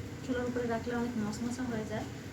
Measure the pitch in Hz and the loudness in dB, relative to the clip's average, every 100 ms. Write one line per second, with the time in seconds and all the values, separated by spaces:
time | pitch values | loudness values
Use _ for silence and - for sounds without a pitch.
0 | - - - 247 247 247 233 226 240 240 | -2 -4 0 0 2 2 2 2 2 2
1 | 240 226 214 214 240 240 247 220 214 214 | 2 2 0 0 0 0 0 0 0 -2
2 | - - - | -2 -4 -6